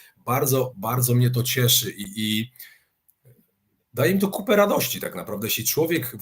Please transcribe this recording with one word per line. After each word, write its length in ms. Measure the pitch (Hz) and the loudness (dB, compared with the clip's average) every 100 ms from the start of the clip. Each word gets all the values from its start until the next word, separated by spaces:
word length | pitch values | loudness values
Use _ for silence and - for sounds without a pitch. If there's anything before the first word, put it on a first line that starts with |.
| - _ | -20 _
Bardzo, 560 | - 127 139 131 120 - | -4 0 2 2 0 -4
bardzo 380 | 110 127 123 | -4 0 2
mnie 160 | 120 123 | 4 4
to 120 | 123 | 2
cieszy 480 | 113 131 123 - - | 0 2 4 2 0
i, 140 | - 98 104 | -6 -10 -4
i 340 | 107 107 120 - - - _ _ _ _ _ _ _ _ _ _ _ | -2 0 -2 -10 -20 -20 _ _ _ _ _ _ _ _ _ _ _
daje 200 | 120 151 | -2 0
mi 60 | 190 | 2
to 80 | 196 | 0
kupę 280 | - 202 208 | -2 0 2
radości 440 | 202 - - - | 4 2 -2 -4
tak 140 | - | -8
naprawdę, 320 | 90 - 101 107 | -10 -10 -6 -4
jeśli 180 | - | -2
człowiek 520 | 107 - 165 170 - 104 | -2 0 0 0 -4 -8